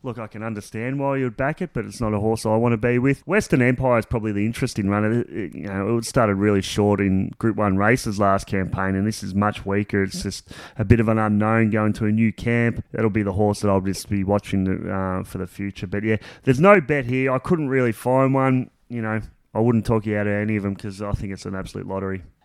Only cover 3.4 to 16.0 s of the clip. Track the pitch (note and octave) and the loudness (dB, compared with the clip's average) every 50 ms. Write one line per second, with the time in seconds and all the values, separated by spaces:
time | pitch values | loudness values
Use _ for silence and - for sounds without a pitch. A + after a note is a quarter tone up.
3.4 | G#3 - - C3+ A#2+ B2 B2+ A#2 C3 C3 B2 A2+ G#2 - - A#2 G#2+ A2 G#2 G2+ | 2 2 2 4 4 4 2 2 2 2 2 2 2 0 -2 -2 -2 -2 0 0
4.4 | G#2 A2+ A#2 - C3+ A#2+ - - G2+ F#2+ G2+ G#2 G#2+ G#2+ A2+ A#2+ - - - G2 | 0 0 0 -2 -4 -2 -2 -2 0 0 2 2 2 2 2 0 -2 -2 -6 -8
5.4 | G2+ D#2 - - D2+ G2+ G2 G2 G2 G2+ A#2 A#2 A2+ - - C#3 A#2 G#2 G2 F#2+ | -8 -8 -8 -10 -10 -6 -4 -4 0 0 0 0 -2 0 2 2 4 4 2 2
6.4 | G2+ G#2+ G2+ G2 F#2+ - - A2 G#2 G#2 G2+ G2+ G2+ G2 F#2+ F#2+ G2 - - _ | 4 4 4 2 0 0 0 2 4 4 4 4 2 2 2 2 0 -2 -4 _
7.4 | - A2+ G#2 G#2 G#2+ G2+ F#2+ F#2+ G2+ G#2+ B2 C3 - A#2 G2+ G2 G#2 G2 G2 G2 | -2 0 0 2 2 2 2 4 4 4 4 2 2 -4 0 2 4 4 4 2
8.4 | - - - G2 F#2 F2 - F#2+ F#2+ F#2+ F#2+ F#2+ G2+ G#2+ G#2+ - G2+ G2 F#2 G2 | 0 -2 -2 -2 -2 -2 -4 -4 -2 -2 0 0 0 -2 -2 -4 -8 -4 -2 0
9.4 | G2+ G#2 G2+ - - G2 G2 G2+ G#2 - - G2+ F#2+ F#2+ - - - G2+ F#2 - | 0 0 -2 -4 -6 -2 -2 -2 -2 0 0 0 0 0 -4 -6 -8 -8 -8 -8
10.4 | _ - - - - - - - A2 G2 A#2+ A2+ A2+ A2 A2 A2 A2 G#2+ G#2 G2+ | _ -18 -20 -20 -20 -16 -6 -6 4 4 4 4 6 2 2 2 2 2 2 2
11.4 | G#2+ G#2+ A2 A2+ A2+ G#2+ G#2 A2 G#2+ G#2+ G#2 - A2+ G#2+ G#2+ A2 A2+ A2 - - | 2 2 4 4 4 2 2 2 0 0 0 0 0 0 2 2 2 0 0 -2
12.4 | - A#2+ A#2 A#2 A#2 A#2 - - - _ - A2+ A2 A2+ F#2+ A2 G#2 G2+ F#2 G2 | -2 0 0 2 0 0 -2 -4 -10 _ -4 -2 -2 0 0 0 0 0 0 2
13.4 | G#2+ G#2 G#2 - - G#2 G2 F#2+ F#2 G2 F#2 - - - G#2 G2+ F#2+ F#2+ G2+ G#2 | 2 2 2 0 0 2 2 2 2 0 -4 -6 -4 -4 -2 -2 0 2 0 0
14.4 | - - - F#2+ F#2+ F#2+ F#2+ E2 D#2+ E2+ F#2+ F#2+ F#2+ F#2 F#2 F#2 F#2+ - - G2 | 0 -2 -2 0 0 0 0 -2 -4 -6 -4 -4 -4 -4 -4 -6 -6 -8 -8 -10
15.4 | F#2 F2 - - G2+ G2+ - - - F#2 F#2+ G2+ | -10 -10 -10 -10 -10 -10 -8 -10 -10 -6 -6 -4